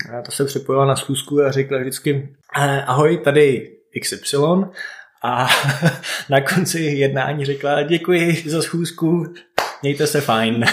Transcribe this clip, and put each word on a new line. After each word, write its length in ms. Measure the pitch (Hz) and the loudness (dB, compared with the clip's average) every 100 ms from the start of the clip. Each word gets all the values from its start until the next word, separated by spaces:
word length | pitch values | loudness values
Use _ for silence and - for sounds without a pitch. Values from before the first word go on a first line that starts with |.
| - | -12
eh, 120 | 120 120 | -12 -10
ta 60 | |
se 140 | - 139 | -4 -4
připojila 400 | 139 135 131 139 | -4 -2 2 2
na 100 | 127 | 0
schůzku 460 | - 135 - 143 | -2 -6 -2 2
a 100 | 139 | 2
řekla 260 | 135 135 131 | 2 -2 -2
vždycky: 560 | 127 131 151 143 - - _ 139 | -4 -4 -2 -2 -4 -14 _ -2
"Eh, 200 | 143 139 135 | 0 0 0
ahoj, 300 | 127 156 170 | 2 4 4
tady 540 | 147 139 147 117 - - _ | 4 6 6 4 -2 -18 _
X 180 | - - | -8 -6
Y." 580 | 101 - 143 147 185 196 - - - - _ | -8 -4 0 4 2 0 -6 -14 -14 -20 _
A 240 | 120 123 127 - 139 135 165 | -4 0 2 0 0 0 0
<laughs> 420 | - - - - | -2 -8 -10 0
na 120 | 139 | 2
konci 380 | 139 185 175 165 | 2 0 0 -2
jednání 640 | 156 143 139 135 139 147 139 | -2 2 0 0 -2 -4 -4
řekla: 360 | 139 143 147 | -2 0 0
"Děkuji 500 | 147 170 170 180 170 165 160 | 0 0 2 2 2 0 0
za 120 | 160 | -2
schůzku, 720 | 147 170 170 - 165 175 156 - - - - - | -2 -2 -4 -2 0 0 -2 -10 -12 -4 -4 -2
mějte 260 | 139 143 151 | -4 0 0
se 140 | 147 | 0
fajn." 420 | 135 113 113 120 - | 0 0 2 0 0